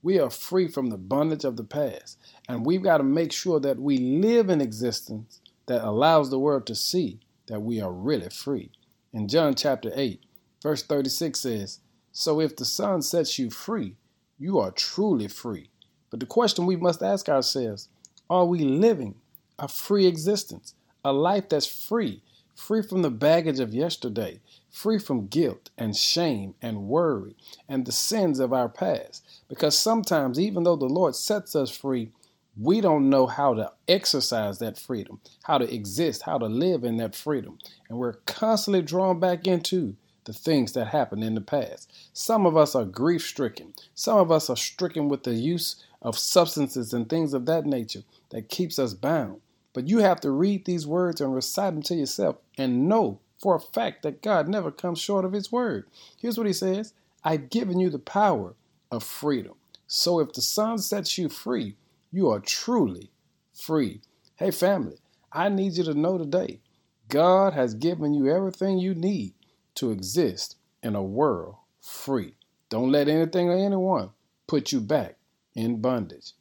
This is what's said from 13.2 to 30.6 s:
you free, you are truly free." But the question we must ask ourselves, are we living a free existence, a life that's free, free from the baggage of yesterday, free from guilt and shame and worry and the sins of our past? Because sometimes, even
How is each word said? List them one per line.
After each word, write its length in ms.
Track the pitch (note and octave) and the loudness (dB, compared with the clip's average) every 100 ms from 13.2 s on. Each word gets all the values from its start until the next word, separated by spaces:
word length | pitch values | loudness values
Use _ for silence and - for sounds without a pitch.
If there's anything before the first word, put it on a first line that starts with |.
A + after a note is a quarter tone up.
| D3+ - | 0 -2
you 100 | B2 | -4
free, 460 | - - A3 G#2+ - _ _ _ _ | -6 -6 -4 -4 -10 _ _ _ _
you 220 | D3+ F#3+ | -2 0
are 100 | G2 | 0
truly 560 | - - - G#3+ D3 G2+ | -2 -6 0 2 2 0
free." 420 | - A#2+ G2 - _ _ _ _ | -8 -8 -8 -10 _ _ _ _
But 100 | A#2 | -10
the 60 | B2+ | -2
question 380 | - A#3 - | 2 2 2
we 120 | F3+ F3+ | 0 2
must 260 | F3 E3 | 2 0
ask 260 | F#3+ G3 - | 0 -2 0
ourselves, 600 | C#3 B2+ C#3 A#2+ G#2 - _ - _ _ | 0 0 -2 -4 -6 -12 _ -20 _ _
are 160 | F3+ F3 | 2 4
we 140 | F3 | 2
living 560 | C#3+ C3+ A3 G3 A2+ G2 _ _ _ _ | 2 4 4 4 -4 -10 _ _ _ _
a 80 | C#3+ | -10
free 400 | - - G3+ F#3 | -10 -2 4 4
existence, 680 | E3 D#3 G#3 - - - _ _ _ | 4 0 -2 -2 -14 -18 _ _ _
a 80 | C#3 | 0
life 360 | C#3 E3 G3+ G3 | 2 2 0 0
that's 180 | D3+ C#3 | -2 -2
free, 560 | - - A3+ F3+ G2 _ _ _ | -8 -4 -2 -2 -6 _ _ _
free 280 | - - A3 | -20 -2 -2
from 200 | G#3 F#3 | 0 0
the 80 | D#3+ | 0
baggage 480 | A2+ C#3+ E3 D#3+ C3+ | 2 4 4 4 -2
of 160 | A#2+ | -2
yesterday, 680 | A2 E3 E3 B2+ G#2+ G2 - _ - _ | -2 -2 -2 -6 -4 -6 -8 _ -20 _
free 280 | - G3+ A3 | -6 -2 -2
from 280 | G#3 C3 G2 | 0 -4 -2
guilt 440 | B2+ D#3 - - - | 0 0 -2 -14 -6
and 200 | A2+ G2+ | -4 0
shame 580 | - - E3+ A#2+ G2 - | 0 2 0 -2 -6 -10
and 260 | A#2+ G#2+ G2 | -8 -6 -2
worry 460 | C#3+ E3+ A#2+ G2 - - - _ | 0 2 0 -6 -16 -20 -20 _
and 160 | C3+ | -4
the 80 | B2 | -2
sins 460 | - - A3 F#3 C3+ | -2 -2 2 2 2
of 140 | B2+ | 2
our 160 | B2+ A#2+ | 2 0
past? 560 | - F#3 E3 - - _ - _ | -2 -2 -2 -6 -18 _ -20 _
Because 300 | C#3 D3+ C#3+ | -2 0 2
sometimes, 600 | - A3+ G#3 D#3+ C3+ B2+ | 2 0 2 0 2 0
even 260 | G3+ F#3+ | 0 2